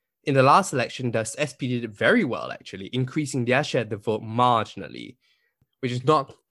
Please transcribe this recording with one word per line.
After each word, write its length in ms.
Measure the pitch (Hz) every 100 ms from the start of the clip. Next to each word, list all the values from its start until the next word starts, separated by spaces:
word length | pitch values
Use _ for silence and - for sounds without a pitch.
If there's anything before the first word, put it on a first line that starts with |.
| _ _
In 120 | - 135
the 80 |
last 280 | 131 165 190
election, 380 | 135 110 - 127
the 100 | 113
S 340 | 110 - 147
P 140 | - 127
D 120 | 123
did 120 | 113
very 320 | 101 117 240
well, 280 | 151 95 62
actually, 400 | - - 95 98
increasing 500 | 127 127 160 143 135
their 200 | 120 127
share 180 | 151 139
of 80 | 107
the 80 | 104
vote 240 | - 107
marginally, 920 | 110 113 123 117 101 - 82 60 57 - _ _ _ _ _ _
which 120 | 127
is 120 | 123 131
not 280 | 156 139 - _